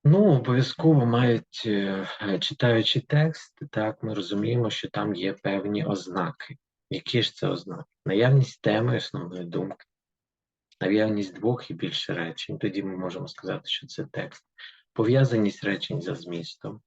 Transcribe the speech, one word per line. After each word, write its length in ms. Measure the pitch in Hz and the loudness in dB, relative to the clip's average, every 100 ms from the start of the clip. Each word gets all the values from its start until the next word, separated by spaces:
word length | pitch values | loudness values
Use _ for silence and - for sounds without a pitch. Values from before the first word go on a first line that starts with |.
Ну, 320 | 147 185 208 139 | 6 6 8 6
обов'язково 680 | 117 123 135 - 160 147 120 | 4 2 0 2 6 6 6
мають, 580 | 120 123 113 - - 113 | 4 4 2 -2 -8 0
е, 420 | 101 98 98 98 - 104 92 | 0 0 -2 -6 -6 -4 -2
читаючи 640 | - - 123 113 107 - | -2 2 4 4 2 -2
текст, 580 | - 147 160 156 - _ 147 | 0 2 2 -2 -16 _ -8
так, 320 | - 110 - | -4 -4 -4
ми 100 | 110 | -6
розуміємо, 560 | 104 90 101 110 120 110 | -6 -4 -2 0 0 0
що 200 | - - | -4 -6
там 260 | 104 104 90 | -4 -2 -2
є 180 | 95 | -4
певні 520 | 95 98 98 101 104 104 | -4 -4 -2 -2 -2 -2
ознаки. 720 | 101 92 92 82 - - 139 _ _ _ | -4 -4 -4 -4 -6 -16 -18 _ _ _
Які 340 | 143 - 120 | -8 -2 -2
ж 120 | 104 - | -2 -2
це 120 | 95 | -4
ознаки? 420 | 90 90 - - _ - | -4 -8 -14 -14 _ -2
Наявність 560 | 98 123 139 127 - | 2 6 6 4 0
теми, 360 | 110 107 120 120 | 2 2 2 0
основної 480 | - 101 85 90 87 | -4 -8 -8 -10 -6
думки, 400 | 90 95 - _ _ _ _ _ _ _ _ _ _ | -4 -4 -8 _ _ _ _ _ _ _ _ _ _
наявність 520 | 95 107 107 104 95 | 0 2 2 0 -4
двох 380 | 87 107 123 - | -2 -2 -2 -6
і 20 | |
більше 400 | 82 90 - - | -6 -6 -4 -4
речень, 440 | 87 82 80 - 78 | -4 -4 -8 -10 -4
тоді 260 | 104 98 | -4 -4
ми 140 | 98 92 | -6 -6
можемо 300 | 92 90 - | -6 -8 -10
сказати, 340 | - 95 80 - | -10 -8 -8 -6
що 220 | - - | -8 -6
це 180 | - - | -12 -8
текст. 320 | 98 98 - _ - - _ _ | -8 -10 -14 _ -20 -20 _ _
Пов'язаність 720 | - 110 135 135 117 101 - | -2 4 4 4 4 0 0
речень 380 | 101 95 - - | -4 -4 -4 -6
за 140 | 87 90 | -6 -8
змістом 680 | 87 85 82 - 98 107 | -8 -10 -10 -12 -14 -14